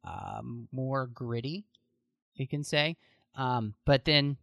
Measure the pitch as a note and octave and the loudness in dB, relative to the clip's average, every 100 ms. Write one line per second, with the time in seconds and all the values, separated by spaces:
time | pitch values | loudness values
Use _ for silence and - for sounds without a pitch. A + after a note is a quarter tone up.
0 | - - - G#2+ A#2+ A#2 A#2 C3 C3 C3+ | -12 -10 -10 -10 -10 -10 -10 -6 -2 -2
1 | B2+ A#2+ A#2+ A#2 C3 F3+ - _ _ _ | -4 -6 -4 -4 -4 -8 -12 _ _ _
2 | _ _ _ - C3+ D3 C#3+ D3+ D3+ E3 | _ _ _ -8 -4 -4 0 2 2 -2
3 | _ _ _ - B2+ B2 A2 - - C3+ | _ _ _ -4 0 0 -2 -2 4 4
4 | - D3 C#3+ C#3 | 6 4 4 -2